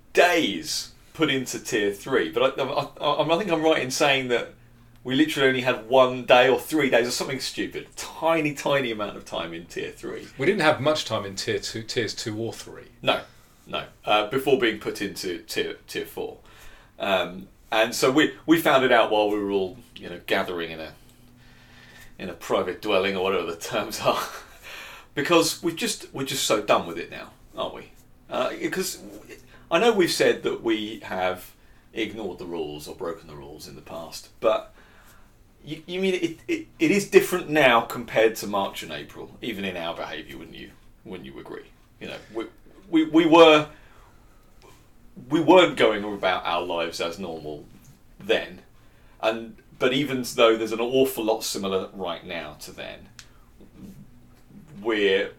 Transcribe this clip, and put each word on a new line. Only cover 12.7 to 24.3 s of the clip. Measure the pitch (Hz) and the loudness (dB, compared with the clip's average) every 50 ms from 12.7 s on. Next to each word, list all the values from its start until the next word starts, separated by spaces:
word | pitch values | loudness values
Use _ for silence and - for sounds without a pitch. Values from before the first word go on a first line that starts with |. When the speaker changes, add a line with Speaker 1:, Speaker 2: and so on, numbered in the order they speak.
| - - - - - - | -18 -20 -20 -20 -20 -6
Speaker 1:
No, | - 131 110 - - - - - _ _ _ _ _ - | -2 -2 -2 -2 -2 -10 -20 -20 _ _ _ _ _ -10
no. | - 73 - - - - - | -8 -8 -8 -8 -14 -10 -2
Uh, | - 107 107 107 - | 2 2 2 2 2
before | - 131 135 147 139 127 | -2 -2 0 2 2 4
being | 120 113 104 101 | 4 2 0 -2
put | - 117 104 - | -4 -8 -6 -6
into | 104 98 85 - - 92 87 82 | -6 -8 -8 -8 -8 -6 -6 -8
Tier, | - - - 101 90 82 - - - - | -10 -8 -6 -4 -4 -4 -6 -12 -14 -12
tier | - 90 82 | -10 -10 -10
four. | - - 95 - - - - - - - - - - - - - _ _ - | -8 -8 -10 -10 -10 -10 -14 -20 -20 -20 -20 -20 -20 -20 -20 -20 _ _ -8
Um, | - 101 98 92 90 85 90 95 95 - - _ _ - | -4 0 0 0 0 -2 -6 -12 -16 -18 -20 _ _ -2
and | 117 110 110 120 120 | 0 2 2 2 0
so | - 151 139 | 2 2 4
we, | 131 151 - - - - - | 4 4 4 2 0 -2 2
we | - 160 165 | 2 2 4
found | - 160 143 135 123 | 4 4 4 4 6
it | 117 | 6
out | 120 117 107 104 | 6 6 4 4
while | 107 107 104 104 | 4 2 2 2
we | 104 104 | 2 0
were | 101 98 | -2 0
all, | 101 98 95 92 - - - - - | 0 0 -2 -2 -6 -12 -20 -20 -20
you | - - 87 | -18 -16 -14
know, | 87 87 - | -14 -10 -6
gathering | - 110 98 95 95 90 85 82 82 | -2 0 0 0 -2 -4 -6 -6 -6
in | 82 80 | -8 -10
a, | 80 76 - - - - - _ - - - - - - - - - - - - - - - - - - - - | -12 -14 -16 -18 -20 -20 -20 _ -20 -20 -20 -20 -20 -20 -20 -20 -20 -20 -20 -20 -20 -20 -20 -20 -20 -20 -18 -14
in | - 92 | -14 -14
a | 82 | -14
private | - - - 123 104 95 87 87 - | -10 -4 -2 0 0 0 0 -4 -6
dwelling | - 107 101 95 95 98 98 | -2 0 2 2 2 2 0
or | 95 92 | 0 0
whatever | 95 98 90 82 82 | 0 0 0 -2 -4
the | 85 | -6
terms | - - - 123 110 104 117 104 - | -8 -8 -6 -4 -4 -4 -4 -6 -4
are, | - 131 110 - - - | 0 0 0 0 0 -6